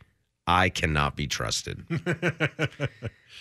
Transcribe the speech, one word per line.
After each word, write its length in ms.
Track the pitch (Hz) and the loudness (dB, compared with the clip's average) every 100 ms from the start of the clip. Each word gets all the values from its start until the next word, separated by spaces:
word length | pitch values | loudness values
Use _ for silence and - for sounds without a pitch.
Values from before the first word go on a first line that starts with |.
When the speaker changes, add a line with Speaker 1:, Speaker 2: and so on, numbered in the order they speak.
| - _ _ _ - | -14 _ _ _ 2
Speaker 1:
I 220 | 90 92 | 4 4
cannot 480 | - 82 78 71 - | 2 0 2 2 0
be 100 | 71 | -4
trusted. 600 | - 57 - - - - | -2 -2 -4 -6 -10 -6
Speaker 2:
<laughs> 1000 | 165 180 160 175 160 151 - 151 - 143 - 113 - - - | -4 -2 0 -2 0 -4 -2 -4 -2 -6 -6 -10 -10 -20 -12